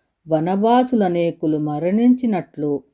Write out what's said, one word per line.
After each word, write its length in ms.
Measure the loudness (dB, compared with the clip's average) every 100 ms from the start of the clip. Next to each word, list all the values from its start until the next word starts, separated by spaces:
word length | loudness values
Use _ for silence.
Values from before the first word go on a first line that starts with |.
| _ _ -4
వనవాసులనేకులు 1300 | -2 0 0 2 2 2 0 0 0 -2 -2 -4 -2
మరణించినట్లు 1200 | -4 -4 -2 2 2 2 0 -4 -6 -6 -4 -4 -8